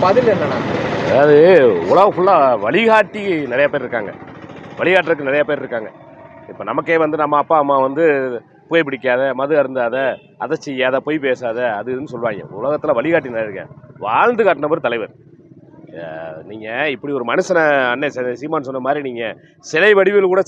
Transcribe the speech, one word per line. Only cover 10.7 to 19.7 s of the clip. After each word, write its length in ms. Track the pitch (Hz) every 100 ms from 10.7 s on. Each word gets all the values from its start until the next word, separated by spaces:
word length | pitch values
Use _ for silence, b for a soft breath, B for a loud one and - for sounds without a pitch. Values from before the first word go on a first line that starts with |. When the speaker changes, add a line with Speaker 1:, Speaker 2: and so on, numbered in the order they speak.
| 131 127 131
Speaker 2:
பொய் 200 | 139 156
பேசாத", 560 | 135 127 127 113 123 101
அது 180 | 113
இதுன்னு 120 | 127 147
சொல்லுவாங்க. 420 | 123 117 101 76 95
உலகத்துல 300 | 127 151 151
வழிகாட்டி 360 | 123 147 165 131
நிறைய 200 | 113 110
இருக்காங்க. 320 | 95 76 - - -
வாழ்ந்து 460 | 98 123 208 233
காட்டினவர் 360 | 202 151 147 156
தலைவர். 320 | 120 117 101 - - - - - - - -
அஹ், 580 | 82 82 80 80 78
நீங்க 460 | 80 110 107 120 151
இப்படி 240 | 127 143
ஒரு 120 | 139 120
மனுஷனை, 640 | 147 185 175 156 143 127
அண்ணன் 220 | 123 143 127
சீ-, 160 | 127
சீமான் 300 | 120 147 160
சொன்ன 180 | 131 131
மாதிரி, 220 | 127 147
நீங்க 360 | 139 117 113 85 b b
சிலை 340 | -